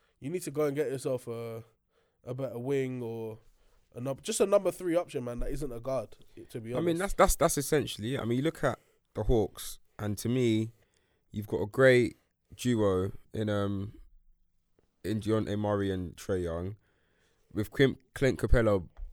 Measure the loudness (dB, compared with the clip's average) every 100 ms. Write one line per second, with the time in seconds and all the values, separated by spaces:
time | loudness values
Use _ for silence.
0 | _ _ -8 -8 -6 -2 -2 0 -4 -4
1 | -4 -4 -6 -10 -8 -12 -14 _ _ _
2 | _ _ -12 -8 -6 -6 -2 -2 -2 -4
3 | -6 -8 -8 -12 -18 _ _ _ _ -10
4 | -8 -6 -4 0 4 4 4 -2 0 0
5 | 0 -6 -6 -4 -4 -4 -6 -8 -6 -4
6 | -6 -12 -20 -20 -14 -12 -6 -2 0 0
7 | 0 4 4 6 2 2 0 0 0 -4
8 | -4 -4 0 0 0 0 -2 -2 _ _
9 | _ -4 2 4 2 -2 -14 -14 _ -10
10 | -6 -4 -2 2 4 2 0 -6 _ _
11 | _ _ _ -10 -4 -4 -2 4 8 8
12 | 4 -2 _ _ _ -6 0 2 4 2
13 | 0 -6 -10 -4 -2 0 0 -4 -8 -12
14 | -20 -20 _ _ _ _ _ _ _ _
15 | -4 -4 0 0 0 -2 0 0 0 -2
16 | -4 -8 -4 -2 -2 -4 -6 -10 _ _
17 | _ _ _ _ _ -6 -4 2 2 2
18 | _ -2 0 2 4 6 6 2 0 -12
19 | -12